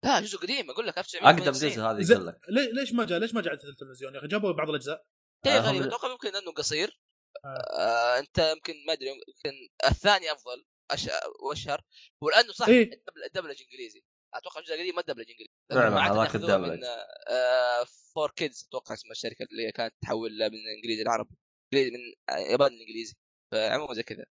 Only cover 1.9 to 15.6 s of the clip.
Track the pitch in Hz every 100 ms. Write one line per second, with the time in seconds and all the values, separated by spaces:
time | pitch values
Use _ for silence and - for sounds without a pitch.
1.9 | 107 180 208 - - - 220 269 233 269
2.9 | 226 180 170 226 226 170 147 143 139 135
3.9 | 127 131 135 147 202 202 156 156 151 131
4.9 | 156 _ _ _ _ 269 269 220 135 135
5.9 | 240 240 254 208 196 190 151 147 151 196
6.9 | - _ _ _ - 139 131 - - 98
7.9 | 117 120 123 143 - 160 156 - 156 147
8.9 | 160 131 135 - - 151 139 127 _ -
9.9 | - 196 202 165 147 120 123 _ _ _
10.9 | 143 131 - - - 135 147 - 147 _
11.9 | - - _ 147 185 233 190 202 247 220
12.9 | - - - - 190 165 139 - 131 120
13.9 | 98 _ _ _ - 180 160 165 160 180
14.9 | 175 175 123 113 117 110 _